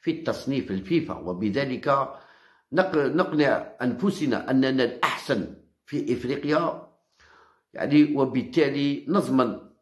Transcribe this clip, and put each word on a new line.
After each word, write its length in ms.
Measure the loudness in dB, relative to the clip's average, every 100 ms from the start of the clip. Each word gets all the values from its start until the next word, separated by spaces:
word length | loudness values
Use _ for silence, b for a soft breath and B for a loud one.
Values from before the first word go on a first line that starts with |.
في 100 | -4
التصنيف 600 | -4 -4 -6 -4 -4 -2
الفيفا، 420 | -6 0 -2 0
وبذلك 760 | -8 -6 -4 -2 -2 -2 -4 0 0 0 B B B B B B
نق-، 220 | 0 2 2
نقنع 800 | 2 2 2 4 4 2 -2 -4
أنفسنا 720 | -4 0 -2 0 0 -2 2
أننا 320 | 2 4 2
الأحسن 720 | 0 0 -4 -4 -2 -2 -2 -12 _ _ _
في 280 | -6 -2
إفريقيا، 760 | -2 -2 -4 0 0 0 -6 -14 _ _ b b b b b b
يعني، 440 | -6 2 6 6 4
وبالتالي 880 | 0 0 -2 2 2 2 -2 -2 0
نضمن 520 | 0 2 2 2 -2 -14 _